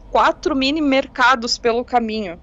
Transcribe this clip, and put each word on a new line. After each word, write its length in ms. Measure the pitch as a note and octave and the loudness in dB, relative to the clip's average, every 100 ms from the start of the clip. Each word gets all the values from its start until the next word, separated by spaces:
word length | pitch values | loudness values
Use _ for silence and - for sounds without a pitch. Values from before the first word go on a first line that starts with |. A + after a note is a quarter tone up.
| - | -4
quatro 460 | - B3+ D#4+ F#4 C4+ | 2 2 0 -2 -2
mini 260 | C4+ D#4 | -2 0
mercados 760 | D4 C4+ C4+ - B3 B3+ A3+ - | 0 0 -2 0 2 2 -2 -4
pelo 260 | A#3 A#3 B3 | -2 -2 0
caminho, 540 | B3 A3+ A3 G3 E3+ | -2 -2 -6 -8 -10